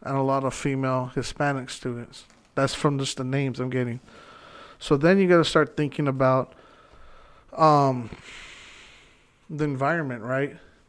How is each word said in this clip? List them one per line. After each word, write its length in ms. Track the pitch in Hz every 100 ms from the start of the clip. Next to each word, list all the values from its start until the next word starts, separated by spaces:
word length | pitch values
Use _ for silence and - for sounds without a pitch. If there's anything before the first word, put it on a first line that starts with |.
and 120 | - 135
a 60 |
lot 220 | 135 139
of 100 | 131
female 540 | - 143 135 131 127 127 135
Hispanic 560 | - - 143 139 127
students." 540 | - 127 120 117 - - _ _
That's 200 | - 135 -
from 240 | 151 139
just 180 | 135 -
the 60 |
names 360 | 127 139 135 120
I'm 120 | 127
getting. 280 | 127 120 123 - - - - - - - -
So 180 | - 143
then 220 | 160 196
you 80 | 180
gotta 160 | 175
start 320 | 151 160 147 -
thinking 320 | 147 - 143
about, 460 | 131 131 131 120 - - - - - - - - - -
um, 580 | - 160 147 139 127 113 - - - - - - - - - - _ _ _ -
the 140 | 151
environment, 580 | 151 131 139 170 139 120
right? 320 | 117 131 143 - - _